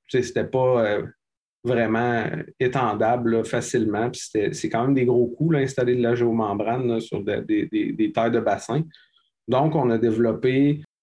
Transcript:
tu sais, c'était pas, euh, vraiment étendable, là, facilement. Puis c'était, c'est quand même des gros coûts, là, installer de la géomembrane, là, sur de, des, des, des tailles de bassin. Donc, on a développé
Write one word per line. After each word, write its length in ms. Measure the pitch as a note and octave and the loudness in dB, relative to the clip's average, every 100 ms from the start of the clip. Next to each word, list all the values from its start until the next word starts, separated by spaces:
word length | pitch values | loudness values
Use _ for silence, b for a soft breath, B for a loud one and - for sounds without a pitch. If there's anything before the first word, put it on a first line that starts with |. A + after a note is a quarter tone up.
| - | -4
tu 120 | C3 | -2
sais, 40 | |
c'était 220 | B2 - | 0 -2
pas, 400 | - C3 B2+ B2 | -2 0 2 2
euh, 180 | G#2+ G#2 A2 - _ _ _ _ A#2+ | 2 0 -4 -12 _ _ _ _ -2
vraiment 580 | A#2 A2 A2+ A#2+ A#2 - - - - | 0 2 0 0 -2 -2 -6 -8 -4
étendable, 760 | B2+ C3 A#2+ G#2 A2+ A#2+ A#2 A2+ | -2 0 0 0 0 2 2 0
là, 60 | |
facilement. 680 | A2 A#2+ A#2 B2 G#2+ G#2 A#2+ | 0 -4 -2 0 0 0 -2
Puis 100 | B2 | -4
c'était, 280 | - G#2+ G2+ | -6 -2 -2
c'est 160 | - G#2+ | -2 -4
quand 140 | A2+ | 0
même 100 | C3+ | 2
des 140 | C3+ B2 | 2 2
gros 220 | A#2+ A#2+ | 2 0
coûts, 220 | - D#3+ | 0 0
là, 100 | D3+ | 2
installer 360 | C3+ - B2 B2 | 0 0 0 2
de 60 | |
la 120 | A#2 | 2
géomembrane, 720 | A#2 A#2+ A2+ G#2+ G2+ G#2+ B2 B2 | 2 2 2 0 -2 -2 -2 -2
là, 140 | A2+ | -2
sur 220 | A2 G#2+ | -4 -6
de, 140 | G2+ G#2 | -4 -4
des, 280 | A2 G#2+ - | -2 -2 0
des, 200 | G#2+ - | -2 -2
des 200 | - A2 | -2 -2
tailles 200 | A2+ A2+ | 0 0
de 80 | A#2 | 0
bassin. 420 | G#2+ G2 - C3+ D#3+ b b b b _ - | 0 -2 -2 -4 -4 b b b b _ -2
Donc, 260 | B2+ D#3 | 0 2
on 140 | D#3 B2 | 2 0
a 80 | A2+ | 2
développé 840 | A#2 A2 A#2 A2 B2+ C3 C#3+ D3 - _ | 2 2 0 2 0 2 2 0 -6 _